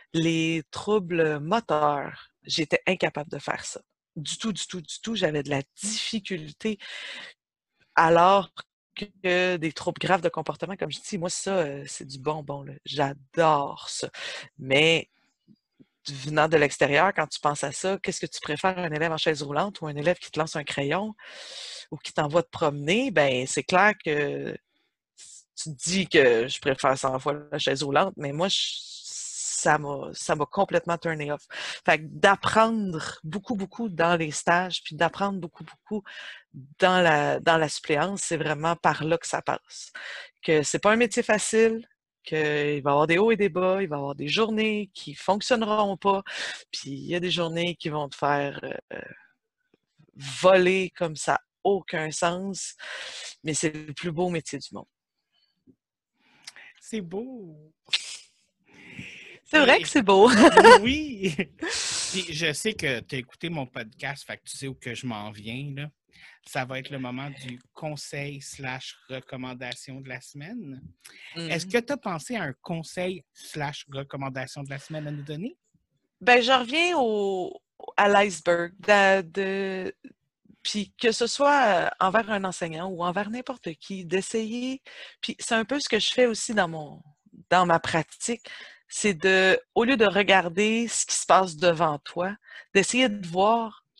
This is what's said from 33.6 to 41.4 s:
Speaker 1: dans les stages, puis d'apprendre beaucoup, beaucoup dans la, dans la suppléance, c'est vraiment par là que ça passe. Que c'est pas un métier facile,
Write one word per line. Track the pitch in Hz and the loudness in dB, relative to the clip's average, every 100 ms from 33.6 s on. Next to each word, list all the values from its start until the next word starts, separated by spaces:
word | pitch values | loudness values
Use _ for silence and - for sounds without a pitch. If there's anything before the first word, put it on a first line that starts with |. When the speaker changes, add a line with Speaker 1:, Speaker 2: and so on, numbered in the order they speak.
| 190 - 233 | -6 -6 -6
Speaker 1:
dans | 165 170 175 | 0 2 2
les | 160 | 0
stages, | 147 - 175 180 165 | -4 2 2 2 -6
puis | - | -8
d'apprendre | 151 165 - 202 196 | -2 -2 0 -4 -4
beaucoup, | 165 - | -10 -14
beaucoup | 160 - - 214 196 - - - _ - 131 - | -20 -18 -10 -10 -10 -18 -16 -18 _ -20 -16 2
dans | 185 185 | 4 6
la, | 170 151 143 139 | 6 4 2 0
dans | - 165 | 2 4
la | 151 | 2
suppléance, | - - 147 170 196 | -2 -2 0 0 -4
c'est | - 165 | -4 -4
vraiment | 156 147 160 170 | -2 -2 -2 0
par | 170 147 | 0 0
là | 151 165 | 0 -2
que | - | -2
ça | 151 | -6
passe. | - - _ - - - - - - _ | -4 -6 _ -20 -18 -16 -14 -14 -16 _
Que | - 156 | 2 2
c'est | 143 160 | 2 2
pas | 202 | 4
un | 220 | 4
métier | 240 - | 2 0
facile, | - 214 | 0 0